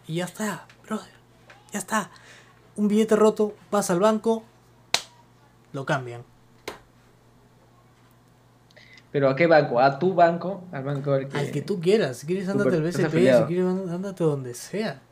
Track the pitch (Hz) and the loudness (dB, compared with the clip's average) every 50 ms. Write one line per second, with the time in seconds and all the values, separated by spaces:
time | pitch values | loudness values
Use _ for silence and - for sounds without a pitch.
0 | - - 160 170 180 180 - - 214 208 185 - - - - _ _ - 220 202 | -12 -8 -6 -6 -6 -6 -8 -8 -6 -6 -6 -8 -14 -20 -20 _ _ -10 -10 -10
1 | - - - - _ _ _ _ _ _ - - _ - - 208 196 - 220 214 | -10 -12 -20 -20 _ _ _ _ _ _ -20 -20 _ -12 -10 -10 -8 -4 -4 -4
2 | 185 - - - - - - - - _ _ _ _ _ - - 208 202 208 214 | -4 -4 -12 -20 -20 -20 -20 -20 -20 _ _ _ _ _ -6 -2 0 2 4 2
3 | 220 220 220 208 214 220 214 - 214 208 - - - - - 208 190 - 180 170 | 4 4 4 6 6 4 4 2 -2 -4 -4 -10 -12 -4 -2 -2 0 0 0 2
4 | 202 220 220 214 - 226 226 226 226 - _ _ _ _ _ _ _ _ - - | 2 2 2 2 0 -2 -2 -2 -4 -14 _ _ _ _ _ _ _ _ -8 -8
5 | - - _ _ _ _ _ _ _ _ _ _ _ _ - 139 135 - 156 135 | -8 -8 _ _ _ _ _ _ _ _ _ _ _ _ -12 -12 -4 -4 -4 -4
6 | 127 123 120 120 123 _ _ _ _ _ _ _ - - - - _ _ _ _ | -4 -8 -14 -16 -18 _ _ _ _ _ _ _ -16 -16 -16 -16 _ _ _ _
7 | _ _ _ _ _ _ _ _ _ _ _ _ _ _ _ _ _ _ _ _ | _ _ _ _ _ _ _ _ _ _ _ _ _ _ _ _ _ _ _ _
8 | _ _ _ _ _ _ _ _ _ _ _ _ _ _ _ - - - - - | _ _ _ _ _ _ _ _ _ _ _ _ _ _ _ -20 -20 -20 -20 -20
9 | _ _ - 147 139 135 139 139 170 165 165 151 143 - 123 120 131 143 139 - | _ _ -4 0 2 2 2 4 4 6 6 6 6 4 2 4 4 4 2 2
10 | 175 185 185 175 170 165 175 170 - 180 196 190 - - - 139 131 139 147 139 | -2 0 4 4 4 4 4 0 -4 -8 -8 -10 -12 -12 -10 -8 -6 -6 -6 -6
11 | 139 143 139 135 135 143 143 143 143 135 - 143 139 - 208 180 160 180 208 226 | -2 0 -2 -2 -2 -4 -6 -6 -6 -4 -6 -8 -6 -4 -6 -2 0 2 2 2
12 | 180 135 123 - - 151 180 196 190 185 196 202 202 180 180 160 151 170 175 - | 2 -2 -4 -8 -8 -6 -6 -4 -4 -4 -2 0 0 0 0 0 -2 -2 -2 -2
13 | 180 151 147 160 - 131 127 117 113 151 170 185 185 185 185 190 190 175 170 180 | -2 0 2 2 4 6 6 4 4 2 0 -2 0 0 -2 -2 -4 -6 -6 -6
14 | 190 202 185 - 170 156 143 139 127 123 120 - - - - 202 226 185 135 131 | -8 -8 -6 0 0 0 0 0 -6 -10 -12 -14 -14 -10 -8 -6 -6 -6 -8 -10
15 | _ _ | _ _